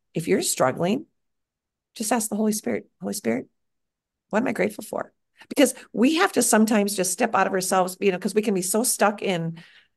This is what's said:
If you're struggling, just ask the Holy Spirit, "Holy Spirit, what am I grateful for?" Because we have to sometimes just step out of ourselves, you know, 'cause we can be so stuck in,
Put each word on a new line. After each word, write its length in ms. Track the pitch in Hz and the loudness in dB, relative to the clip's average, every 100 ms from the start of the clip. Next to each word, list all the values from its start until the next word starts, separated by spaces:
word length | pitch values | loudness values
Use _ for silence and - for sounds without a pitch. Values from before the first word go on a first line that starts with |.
| _ | _
If 140 | 165 170 | -6 0
you're 140 | 202 | 0
struggling, 640 | 359 - 131 - 175 254 330 _ _ _ _ _ _ _ _ - | 0 0 0 2 -2 -2 -6 _ _ _ _ _ _ _ _ -8
just 160 | 220 | -2
ask 180 | 247 214 | -2 -2
the 60 | 208 | -2
Holy 180 | 214 | 0
Spirit, 340 | 214 - 214 - _ | -2 -2 -6 -6 _
"Holy 120 | 196 | -8
Spirit, 340 | 202 226 254 - _ _ _ _ _ _ _ _ | -6 -2 -4 -6 _ _ _ _ _ _ _ _
what 120 | 208 | -2
am 60 | 254 | -2
I 60 | |
grateful 300 | 220 196 - | 0 -2 -4
for?" 280 | 214 - - _ _ _ - | -10 -8 -10 _ _ _ -4
Because 260 | - 262 - - | 2 2 2 -8
we 220 | - 254 320 | 2 2 4
have 160 | 392 | 2
to 100 | - | 2
sometimes 520 | - 220 220 214 202 208 | 2 4 4 2 0 -2
just 160 | 180 | -2
step 220 | - 240 | -2 0
out 140 | 196 190 | 2 0
of 60 | |
ourselves, 440 | 196 180 190 180 185 | 0 0 0 0 0
you 120 | 202 | 0
know, 80 | 180 | 0
'cause 160 | 208 208 | 0 0
we 80 | |
can 100 | 220 | 0
be 80 | 190 | 0
so 220 | 180 214 | 0 0
stuck 380 | 254 - 208 208 | 0 2 2 0
in, 340 | 196 175 165 165 - - _ | -2 -2 -4 -8 -14 -20 _